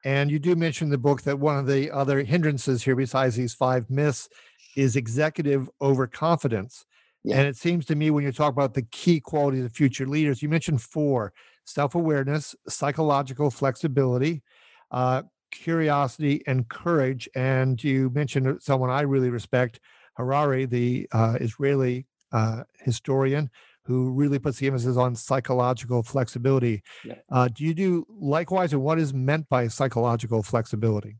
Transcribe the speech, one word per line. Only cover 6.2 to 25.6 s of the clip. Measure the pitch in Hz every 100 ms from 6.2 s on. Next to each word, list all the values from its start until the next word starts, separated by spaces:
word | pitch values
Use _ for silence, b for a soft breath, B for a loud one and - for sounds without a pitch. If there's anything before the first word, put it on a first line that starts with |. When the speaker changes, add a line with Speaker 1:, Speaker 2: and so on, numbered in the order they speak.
| 156 170 139 110 101 - - b b b -
Speaker 2:
Yeah. | 127
Speaker 1:
And | 139
it | 135
seems | 170 175 151
to | 151
me | 156
when | 147
you | 143
talk | 123 147
about | 131 135 -
the |
key | 117 - - 165
qualities | - 156 143 131 123
of |
future | - 139 - 135
leaders, | 151 151 131
you | 147
mentioned | 160 165 143
four: | - 156 147 131 101 b b b -
self-awareness, | - 143 170 160 147 135 151 139 - -
psychological | - 139 147 156 139 135 127 147
flexibility, | - 139 127 165 131 131 123 143 165 b b b b b
uh, | 123 127 131 - _ _
curiosity, | - - 165 156 143 139 - 147 147 -
and | 131 117
courage. | - 170 165 131 131 - 131
And | 131 131 131 123
you | 147 131 131
mentioned | 131 139 143 131 -
someone | - 135 127
I | 131
really | 147 135 127
respect, | 120 - 127 123 - b b b
Harari, | - 127 139 147 131 131
the, | 120 120 123 -
uh, | 117 113 117
Israeli, | 110 - 139 139 127 123 131 _ _
uh, | 117 110 113 - _
historian, | - 113 - 135 135 139 147 b b b
who | - 127 127
really | 127 143 139
puts | 147 123
the | 135
emphasis | 131 120 123
on | 127
psychological | 117 - 135 - 127